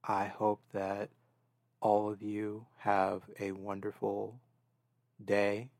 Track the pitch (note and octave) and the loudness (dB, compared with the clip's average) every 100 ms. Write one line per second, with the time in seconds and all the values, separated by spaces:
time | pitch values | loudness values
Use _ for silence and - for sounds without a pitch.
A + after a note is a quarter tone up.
0 | - G2+ G2+ - G#2+ G#2 _ G2+ F#2+ G2+ | 0 -2 -2 0 0 0 _ -6 -4 -4
1 | G#2+ _ _ _ _ _ _ _ A2 G#2 | -6 _ _ _ _ _ _ _ 4 4
2 | G#2 G2+ G#2 G#2+ G#2+ G#2+ A#2+ _ G#2 G2+ | 4 -4 -6 -4 -4 -6 -14 _ 2 4
3 | F#2+ F#2+ - - G2 F#2+ G2 G2 G#2 - | 4 0 -8 -8 -6 -6 -6 -6 -6 -4
4 | G#2 G2+ G#2 B2 _ _ _ _ _ _ | -2 -2 -4 -10 _ _ _ _ _ _
5 | _ _ G#2 G2+ G2+ G#2 B2+ | _ _ 0 4 4 0 -8